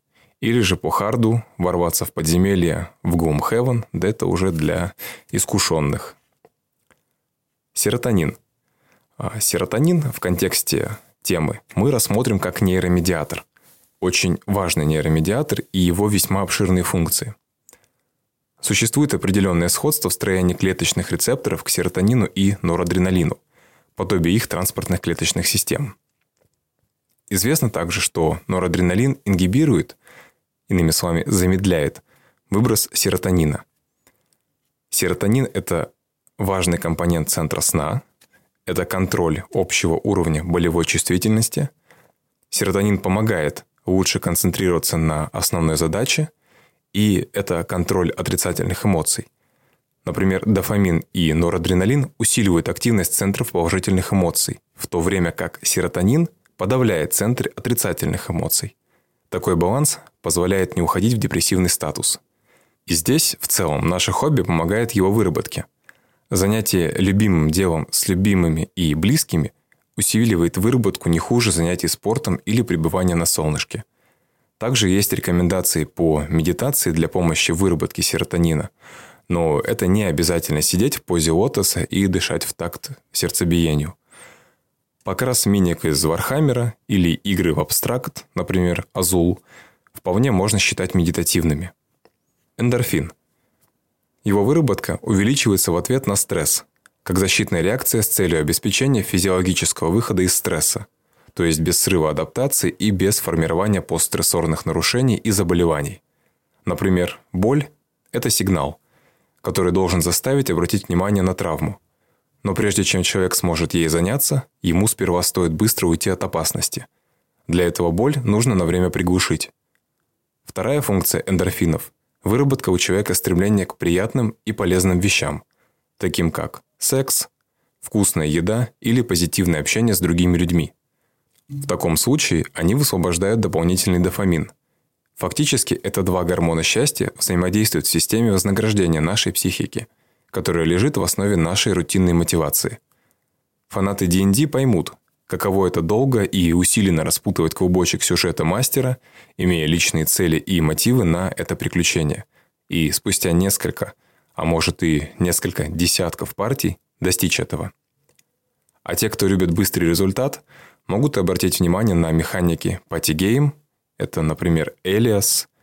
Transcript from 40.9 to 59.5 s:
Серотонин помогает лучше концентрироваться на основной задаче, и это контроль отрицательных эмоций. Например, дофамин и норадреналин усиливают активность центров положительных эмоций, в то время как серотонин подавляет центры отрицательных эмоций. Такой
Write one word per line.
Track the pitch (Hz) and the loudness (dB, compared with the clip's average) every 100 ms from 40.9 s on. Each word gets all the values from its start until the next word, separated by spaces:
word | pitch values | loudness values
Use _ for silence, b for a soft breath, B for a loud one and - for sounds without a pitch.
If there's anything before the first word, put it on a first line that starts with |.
| - - 90 107 110 113 - 143 _ b b b b b _ _ | -2 0 0 2 2 0 -2 -4 _ b b b b b _ _
Серотонин | - 95 95 101 98 | -2 0 2 2 0
помогает | 98 95 110 92 73 - - _ | 0 0 2 0 -2 -4 -14 _
лучше | - 92 95 - | 0 2 2 0
концентрироваться | - 85 92 85 92 85 - 82 | -2 0 0 0 0 0 0 0
на | 80 76 76 | 0 -2 -4
основной | - - 90 80 78 | -4 -2 0 0 0
задаче, | 82 92 123 - 151 _ b b b b _ | 0 0 -2 -2 -2 _ b b b b _
и | 98 104 95 - | 0 2 2 0
это | - 98 85 | -4 -2 -2
контроль | 82 92 87 95 85 | -2 -2 0 0 0
отрицательных | - 80 90 90 90 90 92 | -2 -4 -2 -2 -2 -4 -2
эмоций. | 110 87 78 - - _ _ _ _ _ _ _ | 0 0 0 -4 -8 _ _ _ _ _ _ _
Например, | - 82 95 95 - | -8 -2 0 0 0
дофамин | 98 90 104 95 82 - | 0 0 0 2 0 -2
и | 90 82 | -2 0
норадреналин | 78 85 85 85 90 98 143 135 - | 2 0 0 0 2 2 0 0 -2
усиливают | 113 - 101 85 - | -2 0 2 2 0
активность | 92 120 110 87 | -2 0 0 0
центров | - 98 98 120 | -2 -2 -2 -2
положительных | 87 82 92 90 92 - | -2 0 0 0 0 0
эмоций, | 98 87 - - - _ | 0 0 0 -4 -6 _
в | - - | -14 -6
то | 87 | -2
время | 85 95 85 | 0 0 -2
как | - 82 - | -4 -8 -6
серотонин | - - 87 - 92 143 170 _ _ - | -4 -2 -2 0 2 2 0 _ _ -6
подавляет | 95 127 120 87 76 | -2 2 2 0 -2
центры | - 104 123 - | -2 0 -2 -4
отрицательных | - 117 117 101 85 82 85 - | -4 -4 -2 -2 -2 -4 -4 -4
эмоций. | 82 - - - - _ _ _ _ _ | -4 -2 -4 -6 -12 _ _ _ _ _
Такой | 92 - | -6 -2